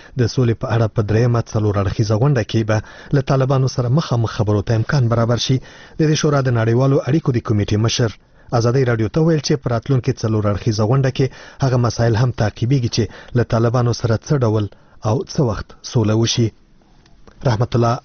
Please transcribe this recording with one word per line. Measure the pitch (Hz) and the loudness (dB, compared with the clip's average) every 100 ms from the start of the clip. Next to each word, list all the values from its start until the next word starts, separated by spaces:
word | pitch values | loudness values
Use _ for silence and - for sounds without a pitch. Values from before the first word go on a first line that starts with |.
| - - | -10 -2
د | 113 | -2
سولې | - 120 110 | 2 0 0
په | 127 | -2
اړه | 110 113 | 0 0
په | - | 0
دریمه | 104 107 123 117 | 0 2 2 0
څلور | - 113 107 101 | -2 -2 0 0
اړخیزه | 101 - 107 107 | 0 0 0 2
غونډه | 139 131 104 | 2 2 0
کې | 113 107 | -2 0
به | 107 - - - | -2 -4 -12 -2
له | 143 | -2
طالبانو | 131 135 131 135 131 | 0 0 2 0 0
سره | - 120 | -2 0
مخامخ | 135 - 117 113 | 0 0 -2 -2
خبرو | - 107 104 | -2 0 0
ته | 98 113 | 0 0
امکان | 113 147 117 | 0 0 2
برابر | 117 117 117 - | 2 0 0 0
شي. | 127 - - - - | -2 -4 -18 -12 -2
د | 151 | 0
دې | 151 | 2
شورا | 156 143 | 2 2
د | 131 | 2
نړیوالو | 117 113 117 135 135 - | 0 2 2 2 2 2
اړیکو | 160 - | 0 0
د | 120 - | -2 0
کمیټې | 107 101 104 113 | 0 0 0 0
مشر | - 113 - _ - - | 0 -2 -4 _ -20 -4
ازادۍ | 123 117 127 123 | 0 2 2 0
راډیو | 117 110 | 0 -2
ته | 165 | 0
وویل | 160 160 | 2 2
چې | - 151 | 0 -2
په | 127 | -2
راتلونکي | 113 - 135 127 | -4 0 -2 0
څلور | 117 110 110 | -2 -2 0
اړخیزه | 104 101 117 107 107 | 0 0 -2 0 0
غونډه | 135 131 - | 2 0 0
کې | 131 - - - | -2 -4 -20 -4
هغه | 135 127 | -2 0
مسایل | 117 - 117 107 | 0 0 0 2
هم | 127 | 0
تعقیبېږي | - 107 - 120 139 117 - | 0 -4 -2 0 0 0 -2
چې | 107 - - 123 | -4 -6 -4 -2
له | |
طالبانو | 113 113 117 123 120 | 0 0 0 2 0
سره | 110 113 110 | 0 -2 -2
څه | - 151 | 0 0
ډول | 117 107 104 - - - - | 2 0 -2 -8 -20 -8 -4
او | 139 | -2
څه | - - | -2 -2
وخت | 123 95 - - | -2 -2 -10 -18
سوله | - 123 107 110 | -4 0 2 2
وشي. | 117 - 113 - _ _ _ - _ - - - 131 | 0 0 -2 -4 _ _ _ -20 _ -20 -20 -6 -4
رحمت | 107 123 120 | -2 -2 0
الله | 117 123 | 0 0